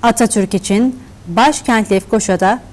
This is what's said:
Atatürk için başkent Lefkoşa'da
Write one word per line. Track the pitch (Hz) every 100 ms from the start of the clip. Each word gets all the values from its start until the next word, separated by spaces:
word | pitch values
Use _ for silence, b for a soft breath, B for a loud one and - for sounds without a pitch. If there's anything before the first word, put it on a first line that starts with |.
Atatürk | 240 220 226 214 190
için | 196 185 202 254 254 B B -
başkent | 170 269 302 - 226 208
Lefkoşa'da | 190 - 220 208 180 190 247 -